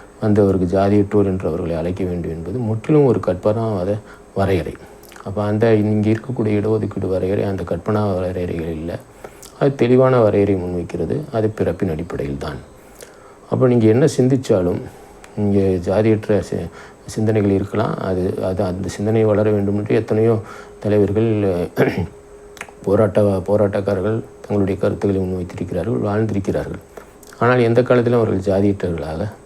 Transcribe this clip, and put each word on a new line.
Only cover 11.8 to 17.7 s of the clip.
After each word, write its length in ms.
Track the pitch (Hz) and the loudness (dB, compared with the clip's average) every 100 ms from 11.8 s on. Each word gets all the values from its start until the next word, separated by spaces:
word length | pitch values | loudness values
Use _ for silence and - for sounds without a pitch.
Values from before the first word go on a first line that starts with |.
| 95 | -4
அடிப்படையில் 480 | 78 85 71 71 69 | -4 -6 -6 -6 -6
தான். 180 | 73 69 - - - - - - - - - | -8 -10 -14 -20 -20 -20 -20 -20 -20 -20 -6
அப்ப 160 | 120 127 | 0 2
நீங்க 200 | 120 110 | 4 4
என்ன 200 | 113 151 - | 4 4 2
சிந்திச்சாலும் 640 | 127 131 - 104 90 98 - - - - - - | 2 2 2 0 0 -2 -8 -16 -20 -20 -12 -4
இங்க 220 | 104 101 95 92 | 0 2 2 0
ஜாதியற்ற 540 | 87 95 110 107 107 101 | 0 2 2 2 2 0
சி-, 280 | 87 92 85 - - - - | 0 -6 -8 -12 -20 -20 -10
சிந்தனைகள் 440 | - 110 110 101 | -4 0 2 2
இருக்கலாம். 480 | 95 98 | 2 0